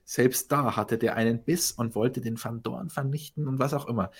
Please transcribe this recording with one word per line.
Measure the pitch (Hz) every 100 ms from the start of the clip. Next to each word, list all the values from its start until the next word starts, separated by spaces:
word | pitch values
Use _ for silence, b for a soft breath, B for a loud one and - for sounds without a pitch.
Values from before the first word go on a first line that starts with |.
selbst | b - 127 131 -
da | 143 127 107
hatte | 104 113
der | 113 -
einen | 113 117
Biss | - 170 -
und | - 113
wollte | 107 120 127
den | 120 113
Van | 113 117
Dorn | - - 170
vernichten | - 135 151 - - 147
und | 131
was | 131
auch | 143 -
immer. | 120 92 B